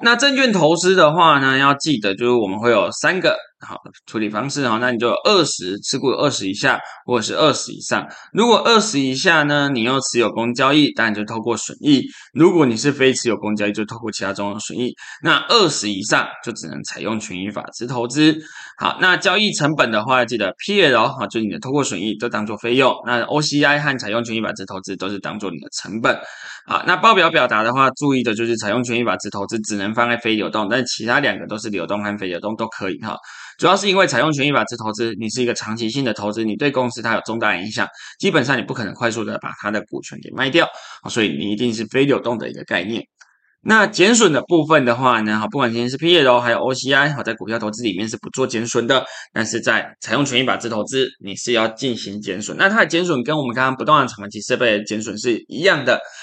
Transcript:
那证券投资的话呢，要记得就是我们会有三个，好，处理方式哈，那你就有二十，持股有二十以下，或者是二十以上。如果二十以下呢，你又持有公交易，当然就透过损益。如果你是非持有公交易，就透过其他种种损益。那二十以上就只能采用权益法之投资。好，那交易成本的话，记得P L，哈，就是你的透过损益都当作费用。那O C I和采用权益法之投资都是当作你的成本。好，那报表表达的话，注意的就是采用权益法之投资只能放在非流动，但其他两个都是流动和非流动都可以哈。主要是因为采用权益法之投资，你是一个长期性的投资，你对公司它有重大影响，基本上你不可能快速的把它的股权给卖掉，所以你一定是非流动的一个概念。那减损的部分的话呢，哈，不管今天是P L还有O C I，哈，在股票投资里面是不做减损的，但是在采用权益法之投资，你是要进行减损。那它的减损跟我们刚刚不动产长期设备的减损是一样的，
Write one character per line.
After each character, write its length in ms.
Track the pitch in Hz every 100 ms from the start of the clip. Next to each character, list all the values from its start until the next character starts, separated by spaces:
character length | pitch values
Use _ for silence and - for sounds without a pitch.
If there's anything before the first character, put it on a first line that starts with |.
那 120 | 240 240
证 200 | 285 262
券 160 | 262
投 240 | 202 151 165
资 180 | 180
的 200 | 185 156
话 260 | 165 165 143
呢， 180 | 135 131
要 160 | 139
记 240 | 139 160 127
得 140 | 104
就 120 | 98 120
是 60 |
我 120 | 123 101
们 140 | 98
会 100 | 120
有 220 | 110 87
三 280 | - 147 185
个， 160 | 156 - - _ -
好， 80 | - - - -
处 140 | 113
理 100 | 104
方 180 | 107 135
式 200 | 139 127
哈， 80 | 110
那 140 | 123
你 80 | 117
就 80 | 120
有 60 | - 202
二 180 | 196
十， 320 | 151 - 90 101
持 180 | - 135
股 140 | 131
有 60 | 107
二 120 | 143
十 180 | 117 98
以 60 |
下， 260 | 104 139 113 - -
或 140 | - 120
者 60 |
是 100 | 107
二 180 | 87 151
十 200 | 127 -
以 100 | 107
上。 260 | - 110 - - -
如 140 | 170 240
果 140 | 208
二 200 | - 226
十 200 | 214 143
以 160 | 135 131
下 260 | 185 165
呢， 280 | 147 147 143
你 80 | 127
又 180 | 117 135
持 180 | - 123
有 100 | 107
公 240 | 98 117
交 180 | 120 135
易， 220 | 151 139
当 140 | - 110
然 40 |
就 140 | 104 107
透 140 | 113
过 180 | 113 107
损 180 | - -
益。 220 | 143 131 - - -
如 220 | 139 170
果 100 | 180
你 140 | 135 110
是 140 | 139
非 200 | 127 131
持 160 | 123 120
有 80 | 104
公 200 | 104 104
交 100 | 101
易， 80 |
就 100 | 104 104
透 120 | 113
过 140 | 113
其 120 | 101
他 80 | 98
种 200 | 98 101
种 80 | 104
损 180 | - 90
益。 160 | 123 - - -
那 140 | 165 147 -
二 200 | 240 175
十 220 | - 107
以 120 | 98
上 240 | 110 139 - - -
就 60 |
只 160 | - 80
能 160 | 71
采 160 | - -
用 200 | 90 110
权 160 | 107 90
益 140 | 98
法 140 | 104 -
之 140 | - 123
投 200 | 127 120
资。 300 | 139 156 151 - - - -
好， 220 | - -
那 160 | 185 180
交 180 | 196 190
易 160 | 214
成 240 | 160 147 160
本 140 | 123
的 140 | 107
话， 200 | 110 127
记 140 | 117 117
得 160 | 95 -
P 200 | - 202
L， 240 | 160 117 123
哈， 180 | 127 104
就 140 | 117
是 60 | 107
你 40 |
的 80 | 85
透 120 | 127
过 120 | 143
损 160 | 131 90
益 160 | 107 107
都 100 | 120
当 160 | 113 107
作 100 | 104
费 180 | 117 127
用。 180 | 135 - 113
那 140 | 120
O 180 | - 147
C 220 | 151 143
I 160 | 147 147
和 180 | 147 131
采 140 | 104
用 120 | 113
权 120 | 113 110
益 60 |
法 100 | 107
之 100 | 104
投 160 | 98 98
资 140 | 92 92
都 140 | 92
是 80 | 101
当 220 | 76 104
作 100 | 98
你 80 | 82
的 100 | -
成 280 | - - 110
本。 180 | 127 110 - - - - -
好， 160 | 98 -
那 100 | 185
报 200 | 220 202
表 140 | 165
表 160 | 156 123
达 160 | 107
的 100 | 110
话， 160 | 131 135
注 220 | - 147
意 80 | 131
的 140 | 117 110
就 100 | 117
是 100 | 113
采 120 | 107
用 140 | 117
权 140 | 120 117
益 60 |
法 120 | 113 98
之 120 | 104
投 160 | 101 98
资 140 | 113
只 160 | 107 104
能 180 | 98
放 160 | 113 120
在 80 | 117
非 180 | 113 110
流 140 | 87
动， 180 | 110 101
但 140 | 127 123
其 200 | - 110
他 140 | 135
两 180 | 135 98
个 80 | 85
都 120 | 107
是 120 | 113
流 160 | 98 80
动 180 | 104
和 140 | 104 104
非 100 | 95
流 120 | 85
动 160 | 104 110
都 120 | 110
可 220 | - 98
以 80 | 80
哈。 160 | 107 - - - - -
主 100 | 165
要 80 | 202
是 120 | 202
因 100 | 190
为 100 | 180
采 120 | 131
用 120 | 151
权 160 | 147 143
益 40 |
法 120 | 135
之 120 | 107 120
投 140 | 110
资， 220 | 107 117 110
你 100 | 110
是 120 | 123
一 40 | 120
个 80 |
长 240 | 107 107 110
期 120 | 110
性 140 | 139
的 100 | 131
投 180 | 107 104
资， 120 | 107
你 120 | 110 101
对 160 | 143
公 180 | 131 123
司 120 | 117
它 120 | 113
有 80 | 104
重 160 | - 113
大 180 | 107 90
影 140 | 101
响， 160 | 113 98 - - -
基 120 | 196
本 120 | 156
上 140 | 123 127
你 60 |
不 100 | 101
可 100 | 131
能 100 | 113
快 180 | - 117
速 120 | 113
的 140 | 104 107
把 120 | - 110
它 100 | 104
的 120 | 107 87
股 140 | 69
权 160 | 69 -
给 80 | -
卖 180 | 104 135
掉， 180 | 156 156 - - - -
所 140 | -
以 60 | 101
你 220 | 71 101
一 40 | 104
定 180 | 120
是 120 | 110 110
非 180 | 135 139
流 140 | -
动 180 | 117 117
的 120 | 62
一 40 |
个 100 | 107
概 200 | - 98
念。 200 | 95 113 - _ _ _ _ _
那 220 | - 220 233
减 300 | - 190 233
损 180 | 202
的 80 | 139 -
部 180 | 170 147
分 180 | 156
的 120 | 123 120
话 260 | 131 117
呢， 160 | 107 107
哈， 80 | 107
不 120 | 143
管 120 | 123
今 80 | 117
天 80 | 120
是 80 | 135
P 220 | 165 175
L 220 | 131 123
还 100 | 120
有 80 | 110
O 160 | 110
C 180 | 127 127
I， 180 | 139 147
哈， 120 | 135
在 100 | 110 113
股 100 | 104
票 140 | 113
投 100 | 107
资 140 | 110
里 120 | 117 90
面 140 | 110
是 80 | 110
不 100 | -
做 160 | - 131
减 180 | 110 117
损 220 | 120 117
的， 180 | 131 - - -
但 140 | 117 110
是 160 | 113
在 340 | 123 110 - -
采 140 | -
用 120 | 120 135
权 140 | 123
益 40 |
法 140 | 127 95
之 100 | 117
投 160 | 110
资， 240 | 104 131 127 -
你 120 | 101 98
是 180 | -
要 140 | 117 113
进 280 | - 135 110
行 240 | 101 104
减 220 | 101 92
损。 160 | 104 80
那 100 | 196
它 120 | 220
的 80 | 170
减 180 | 165 180
损 180 | 139
跟 140 | 120 156
我 80 | 131
们 80 |
刚 100 | 117 131
刚 100 | 131
不 100 | 151
动 100 | 151
产 120 | 123
长 200 | 107 101
期 100 | 107
设 160 | - 120
备 220 | 120 104
的 40 |
减 160 | 104 110
损 160 | 107 104
是 220 | 123 107 -
一 120 | 110
样 260 | 185 156 120
的， 140 | - - -